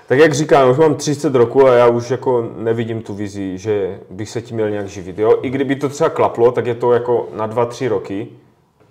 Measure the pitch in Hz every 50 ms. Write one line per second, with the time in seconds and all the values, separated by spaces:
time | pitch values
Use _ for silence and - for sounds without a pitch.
0 | _ - 127 135 160 160 143 139 156 143 165 139 135 127 127 147 160 160 139 -
1 | - 151 143 139 - 156 127 123 117 117 120 135 135 131 123 120 120 120 117 120
2 | 117 - 131 - - 131 123 120 117 - - 78 110 113 113 117 117 110 113 113
3 | 110 - 104 98 107 98 95 101 98 95 90 92 95 110 104 104 95 87 98 87
4 | - - 92 92 107 - - 120 117 - 120 110 107 107 104 104 101 95 90 98
5 | 85 92 85 101 107 113 120 117 123 131 127 135 139 131 139 131 147 135 - -
6 | 160 - - - 110 98 - - 120 123 120 123 107 120 120 120 127 120 120 117
7 | 117 123 120 110 - - - 101 110 107 113 120 120 120 - - 135 117 107 95
8 | - - 98 98 120 117 - - _ _ _ _ _ _ _ _ _ _